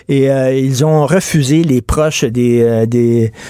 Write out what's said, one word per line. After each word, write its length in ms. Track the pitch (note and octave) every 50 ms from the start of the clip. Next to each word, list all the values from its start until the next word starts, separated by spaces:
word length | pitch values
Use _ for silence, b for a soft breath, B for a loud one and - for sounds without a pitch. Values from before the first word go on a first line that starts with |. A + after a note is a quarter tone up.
| B B
Et, 220 | C#3 C#3 C3+ C3+
euh, 240 | C3+ C3+ C3 C3 C3
ils 320 | C3+ C3+ C3+ C3+ A#2+ D3+
ont 180 | D#3 D#3 D3+ D3
refusé, 600 | C3 D#3+ G3 - - - D#3 C3+ B2+ D3+ D#3+ E3+
les 180 | D#3 B2+ B2
proches 420 | A2+ - - - D#3 D#3 D3 - D3
des, 380 | A#2+ A2+ B2 B2 A#2+ A#2+ A#2+
euh, 240 | A#2 A#2 A#2 A2+ A2+
des, 440 | A2+ A#2+ A#2+ A#2+ A#2 A#2 A#2 A2+ A2 B B B